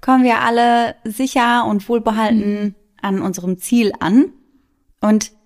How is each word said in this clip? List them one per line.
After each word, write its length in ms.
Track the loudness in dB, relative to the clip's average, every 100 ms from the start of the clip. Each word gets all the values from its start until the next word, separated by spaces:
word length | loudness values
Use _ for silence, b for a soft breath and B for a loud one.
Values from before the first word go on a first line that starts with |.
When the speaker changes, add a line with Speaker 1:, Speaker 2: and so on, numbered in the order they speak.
Speaker 1:
kommen 240 | 2 4
wir 160 | 4 2
alle 540 | 0 2 2 2 0 -6
sicher 600 | -12 -6 -2 0 2 0 0
und 220 | -4 -2
wohlbehalten 720 | -2 -2 0 0 0 0 -4
Speaker 2:
Mhm. 100 | -6 -8 _ _
Speaker 1:
an 180 | -4 -2
unserem 360 | -4 -6 -6 -6
Ziel 340 | -2 0 0 -2
an.“ 340 | 0 2 2 -4 _ _ _ _ _ _
Und 320 | 0 0 0 _